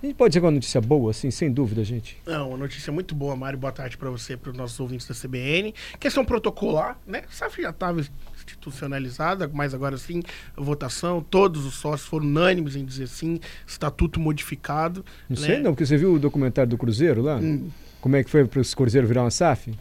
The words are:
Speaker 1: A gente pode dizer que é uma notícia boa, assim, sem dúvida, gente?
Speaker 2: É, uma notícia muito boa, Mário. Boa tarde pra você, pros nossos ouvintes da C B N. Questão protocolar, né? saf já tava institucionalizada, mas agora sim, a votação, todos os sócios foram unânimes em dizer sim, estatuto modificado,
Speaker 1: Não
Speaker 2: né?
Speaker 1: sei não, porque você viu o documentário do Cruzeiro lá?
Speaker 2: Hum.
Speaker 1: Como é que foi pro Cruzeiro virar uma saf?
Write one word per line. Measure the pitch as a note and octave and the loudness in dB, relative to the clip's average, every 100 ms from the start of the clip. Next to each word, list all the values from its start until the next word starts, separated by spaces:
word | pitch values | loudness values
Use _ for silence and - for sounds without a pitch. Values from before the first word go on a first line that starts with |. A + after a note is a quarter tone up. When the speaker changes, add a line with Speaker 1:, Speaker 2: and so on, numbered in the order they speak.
Speaker 1:
A | C#4 | -6
gente | |
pode | C#4 A#3+ | 4 6
dizer | D#3+ | 8
que | E3+ | 6
é | |
uma | |
notícia | D3 - C3+ | 4 2 0
boa, | A2+ D3+ A2+ | 4 4 4
assim, | A2 C#3 | 0 -2
sem | - E3 | 0 0
dúvida, | B2 B2+ G#2+ | 2 0 0
gente? | G#2 A#2+ A2 - - | -2 -4 -8 -14 -8
Speaker 2:
É, | D#3+ | -6
uma | C3+ B2+ | -4 -6
notícia | C#3 C#3 - | -8 -8 -6
muito | D3+ F#3 | -6 -4
boa, | D3+ C#3+ C3+ | -4 -4 -4
Mário. | C3 C#3 | -6 -6
Boa | C3+ | -6
tarde | C3 C3 - | -6 -10 -8
pra | C3+ | -8
você, | B2 - | -8 -8
pros | B2+ - B2+ | -10 -10 -10
nossos | B2 A#2+ | -10 -8
ouvintes | C3 B2+ - | -8 -8 -10
da | |
C | - C#3 | -10 -8
B | C3 B2+ E3 | -6 0 0
N. | G#3+ G#3+ - - | 0 -8 -16 -4
Questão | C#4 C4 | -2 0
protocolar, | - A3+ G#3+ - - D#3 A#3+ B3 | 2 0 0 -2 0 0 0 -6
né? | - F#3+ - | -10 -10 -10
saf | - A4+ - | -10 -10 -6
já | D#4+ | -8
tava | E3 F#3 E3+ | -4 -4 -2
institucionalizada, | C#3+ - - - - - - C#3 C#3 C#3 C3 A#2+ D#3 F#3+ E3 | -4 -8 -12 -14 -14 -16 -14 -10 -8 -6 -6 -2 -2 -2 -4
mas | C#3+ C#3+ | -2 -4
agora | C3 C#3 C3+ | -2 -4 -4
sim, | - F3 E3+ - - - | -6 -6 -6 -12 -14 -8
a | |
votação, | C#3+ D3 C3+ - E3+ F3 | -4 -2 -4 -4 -2 -2
todos | - F#3 G3 D#3 C#3 | 2 6 6 4 -6
os | |
sócios | B2 D3 D3 - | -6 -4 -6 -4
foram | D#3+ D3 | -2 2
unânimes | D3 F3+ F#3 D3+ C#3 | 4 4 4 0 -6
em | |
dizer | C3+ C3 C3 | -8 -8 -10
sim, | - D#3+ E3 - - - | -6 -4 -4 -6 -16 -16
estatuto | - D#3 B2+ E3+ E3 | -6 -6 0 0 2
modificado, | D#3 D3+ - C#3 - D3 E3 F3+ - - - | 0 -2 -4 -10 -4 -2 -2 -4 -12 -18 -6
Speaker 1:
Não | B2+ | -2
Speaker 2:
né? | D3+ | 2
Speaker 1:
sei | B3 | 2
não, | C#4 | 2
porque | D3+ | 2
você | D3+ D3 | 4 4
viu | F#3 | 6
o | E3 | 6
documentário | C#3+ C#3+ C3 A#2+ B2+ | 4 2 2 4 2
do | A#2 | 2
Cruzeiro | A#2+ G#2+ E3 A#2 | 0 4 4 4
lá? | C3+ C#3 | 2 2
Speaker 2:
Hum. | D#3 D3 F3+ - - - | 0 -2 -4 -12 -18 -4
Speaker 1:
Como | B2+ C#3 | 2 4
é | |
que | B2+ | 4
foi | D#3 B2+ | 6 6
pro | C3+ B2 | 4 0
Cruzeiro | - B2+ A#2+ A#2+ | 2 4 6 4
virar | A#2 | 4
uma | B2 | 2
saf? | - F3 B2+ - A2 | 4 2 2 -2 -12